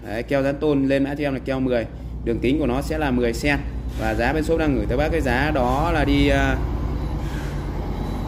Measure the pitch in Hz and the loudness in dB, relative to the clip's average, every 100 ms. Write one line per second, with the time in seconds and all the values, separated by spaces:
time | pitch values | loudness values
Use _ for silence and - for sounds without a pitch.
0 | 98 104 120 139 135 143 156 139 135 139 | -8 -6 -2 0 0 0 2 2 2 2
1 | 135 143 143 131 117 131 131 123 107 - | 0 -2 -2 -2 -2 -2 0 0 -2 -6
2 | - - - 113 143 147 139 123 143 156 | -10 -6 -4 0 2 2 2 0 -2 -2
3 | 147 123 120 113 143 160 - - - - | 0 2 0 0 0 0 -2 -6 -6 -4
4 | 110 110 120 151 147 165 156 127 104 123 | -2 0 2 0 2 2 2 0 0 0
5 | 156 160 135 120 147 151 123 131 165 165 | 0 0 2 2 2 2 2 2 2 2
6 | 139 143 143 139 135 135 - - - - | 2 4 4 4 4 2 -2 -2 -2 -2
7 | - - - - - - - - - - | -4 -4 -4 -4 -6 -6 -6 -6 -4 -4
8 | - - | -4 -4